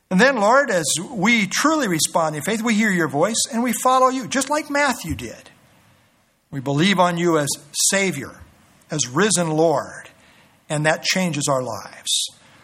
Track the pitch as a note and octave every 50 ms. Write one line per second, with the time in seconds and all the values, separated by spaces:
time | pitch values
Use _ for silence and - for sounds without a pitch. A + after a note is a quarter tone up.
0 | _ - F#3+ F3+ A#3 C#4 A3+ A3 G3+ G#3 B3 C#4 C#4+ A#3+ G3+ F3 D#3+ C#3+ - D3+
1 | G3 E4+ C4+ G3+ E3+ A3+ A#3+ A3+ G3+ F#3 - - - D4 D#4+ D#4 C4 G3 E3+ D#3
2 | - - - F3 D#3+ D#3 D3+ D3 C#3 F#3 A3+ A3+ A3 A#3+ A3 G3+ A3+ G#3+ F#3 E3+
3 | D#3+ C#3+ C3 C#3+ E3+ G#3 A#3 - - - - A3+ B3 B3+ A3+ - - B3+ C4 C4
4 | B3+ B3+ C4 C4 A#3 D3 - C4 C4 C4+ D4 D4+ D4+ D4 C#4 C#4+ D4 C4 B3 -
5 | - E3 C#3 A#2 B2 A2 - - - - - _ _ _ _ _ _ _ _ _
6 | _ _ _ _ _ _ _ _ _ _ - C#3 B2 C#3+ C#3 C#3+ F3 G3+ G3 F3+
7 | F3+ F3 F3 E3+ F3 F3 D#3+ D#3 D3 C#3 - - - - - - - - G3+ G3
8 | G3 F#3+ D3 C3+ A2+ - - - - - _ _ _ _ _ _ _ - E3 D3+
9 | C3 B2 B2 D#3 G3+ A3 F#3 F3 F3 D#3 D#3 D3+ E3 E3+ D3 B2+ G#2 - - -
10 | - - - _ _ _ _ _ _ _ _ _ _ - D#3 D3 D3+ D#3 E3 -
11 | - - - F#3+ F#3 F3 D3 D3 C#3 D3 C#3 C3 B2+ A#2 A2 F#2+ F#2 - - -
12 | - - - - - - - _ _ - - -